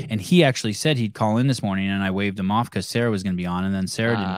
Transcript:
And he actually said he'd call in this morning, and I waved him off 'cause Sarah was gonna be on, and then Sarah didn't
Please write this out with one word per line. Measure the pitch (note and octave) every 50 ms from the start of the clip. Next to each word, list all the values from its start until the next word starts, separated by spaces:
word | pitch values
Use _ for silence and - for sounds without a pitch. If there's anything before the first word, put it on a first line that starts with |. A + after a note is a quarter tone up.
| - -
And | A2 G#2+
he | G2+ - F3+ F3
actually | D#3+ C3+ B2 - - A2
said | G2+ - - D#3 D3+
he'd | B2 A2+ G#2+ -
call | - A2+ G#2+ A2
in | A#2 B2+
this | C#3 B2+ A2+
morning, | - G2+ F#2+ F#2+ G2 G2
and | G2 G2
I | G2 F#2+
waved | F#2 G2 G2+ G2+ F#2+ G2
him | F#2 F#2+
off | G#2 A2+ B2 -
'cause | - G2+ F#2
Sarah | - - A#2 A#2+ A#2+
was | G#2+ F#2+ F#2+
gonna | G2 F2+
be | F2+ F2+
on, | F2 F2 F2+ F#2+
and | F#2+ G2
then | F#2+ F#2+
Sarah | F2+ - - A2+ A#2 A#2
didn't | G#2 G2 F#2+ F#2+